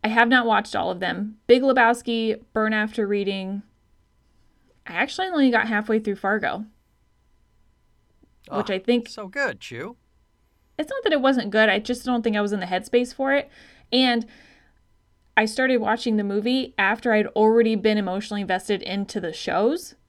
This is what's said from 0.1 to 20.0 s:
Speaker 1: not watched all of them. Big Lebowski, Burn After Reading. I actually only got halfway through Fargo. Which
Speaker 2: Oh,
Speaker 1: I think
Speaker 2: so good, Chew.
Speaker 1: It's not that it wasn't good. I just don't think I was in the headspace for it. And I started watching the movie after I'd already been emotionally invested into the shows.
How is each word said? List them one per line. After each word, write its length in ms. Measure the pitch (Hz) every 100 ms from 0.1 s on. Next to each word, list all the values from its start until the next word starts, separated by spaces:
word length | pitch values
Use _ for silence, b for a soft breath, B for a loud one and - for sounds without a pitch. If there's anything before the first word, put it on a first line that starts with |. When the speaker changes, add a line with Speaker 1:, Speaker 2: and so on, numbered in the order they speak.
| 226 233
Speaker 1:
not 180 | 254 233
watched 300 | 208 214 208
all 140 | 180
of 100 | 180
them. 380 | 180 175 208 214 _
Big 160 | 247
Lebowski, 800 | 269 262 233 240 - 226 220 214 -
Burn 200 | 226 214
After 340 | 214 214 214 202
Reading. 560 | 208 196 190 190 202 - _ _ _ _ _ _ _ _ _ _ _ -
I 60 |
actually 340 | 170 277 - 370
only 220 | 339 269
got 180 | 233 208
halfway 300 | 214 214 220
through 180 | 214 202
Fargo. 500 | 196 208 - - 214 _ _ _ _ _ _ _ _ _ _ _ _ _ _ _ _ _ -
Which 200 | 147 208
Speaker 2:
Oh, 40 |
Speaker 1:
I 40 | 190
think 300 | 190 240 233
Speaker 2:
so 200 | - 202
good, 320 | 269 269 113
Chew. 360 | - 120 175 240 _ _ _ _ _ _ _ -
Speaker 1:
It's 140 | 302
not 120 | 539
that 80 | 480
it 80 | 294
wasn't 280 | 269 262 202
good. 180 | 208 220
I 100 | 196
just 260 | 214 247
don't 180 | 254 247
think 140 | 226 208
I 40 |
was 100 | 208
in 80 | 202
the 60 | 180
headspace 480 | 185 208 240 247
for 180 | - 269
it. 160 | 277 277 b b b b
And 340 | 247 262 233 233 b b b b b _ _ _ _ _ -
I 100 | 220
started 320 | 214 262 247
watching 380 | 214 226 240 214
the 80 |
movie 500 | 202 202 214 262 254 -
after 360 | 196 220 240
I'd 160 | 214 208
already 480 | - 214 226 226 220
been 200 | 220 214
emotionally 460 | 196 185 208 208
invested 400 | 190 185 - 196
into 380 | - 196 196 214
the 120 | 180
shows. 600 | 156 - 175 214 339 - -